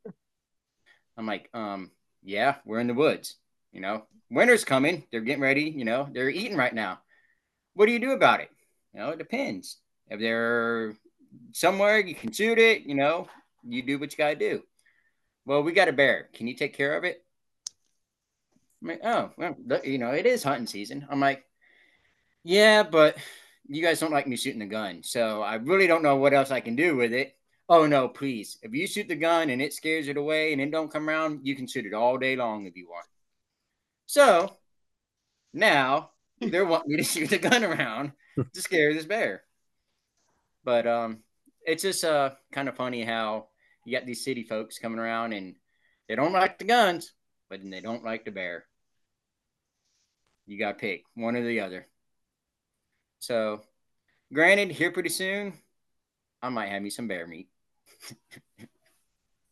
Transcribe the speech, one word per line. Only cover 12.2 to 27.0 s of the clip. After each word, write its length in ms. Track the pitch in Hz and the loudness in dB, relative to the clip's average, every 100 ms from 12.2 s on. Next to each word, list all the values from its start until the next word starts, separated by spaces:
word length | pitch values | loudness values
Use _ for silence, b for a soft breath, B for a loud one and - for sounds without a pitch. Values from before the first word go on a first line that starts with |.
| - | -10
shoot 260 | - 220 226 | -2 0 6
it, 260 | 226 214 | 6 6
you 120 | - 139 | 0 0
know. 320 | 139 165 185 b b _ 120 | 0 0 -4 b b _ -10
You 160 | 120 | -8
do 160 | 127 139 | -4 -4
what 120 | 147 | -6
you 40 | - | -2
gotta 180 | 147 151 | -2 0
do." 260 | - 143 - _ _ _ _ _ _ _ - | -2 -2 -8 _ _ _ _ _ _ _ -2
"Well, 160 | 143 | 0
we 120 | 147 | 2
got 160 | 170 180 | 4 4
a 40 | |
bear. 360 | 131 139 95 - | 6 4 4 -2
Can 140 | - 117 | -10 -8
you 80 | 123 | -4
take 180 | 147 | -6
care 220 | - 143 160 | -2 -2 0
of 80 | |
it?" 220 | 180 - _ _ _ _ - - _ _ _ _ _ _ _ _ _ _ | -2 -6 _ _ _ _ -16 -16 _ _ _ _ _ _ _ _ _ _
I'm 60 | 165 | -14
like, 140 | 165 | -8
"Oh, 280 | 220 226 190 - | -4 -2 -4 -8
well, 180 | 170 147 - | -8 -8 -4
th-, 160 | 135 135 | -4 -2
you 120 | 135 | -4
know, 140 | 120 | -2
it 140 | 143 180 | 0 2
is 180 | - | 2
hunting 240 | 139 135 113 | 0 -2 -4
season." 380 | 101 104 139 143 | -10 -10 -12 -6
I'm 100 | 139 | 0
like, 240 | 139 135 _ _ _ _ _ _ _ _ _ _ | 2 0 _ _ _ _ _ _ _ _ _ _
"Yeah, 400 | 170 190 214 214 | 2 6 8 8
but 340 | 208 160 151 - B B B B - | 6 6 6 6 B B B B -10
you 160 | 143 | -2
guys 160 | 165 156 | 0 2
don't 120 | 160 | 2
like 120 | 147 139 | 0 0
me 100 | 120 | -4
shooting 220 | 135 120 | -4 -6
the 60 | 101 | -6
gun, 380 | 107 104 87 | -6 -6 -8
so 380 | - 123 113 107 | -8 -2 0 0
I 140 | 104 110 | -4 -4
really 320 | 123 190 185 | 0 2 4
don't 140 | 165 | 4
know 120 | 151 139 | 6 6
what 180 | 139 | 6
else 160 | 139 135 | 6 4
I 100 | 127 | -2
can 140 | 117 120 | -2 0
do 200 | 175 | 2
with 160 | 139 | 2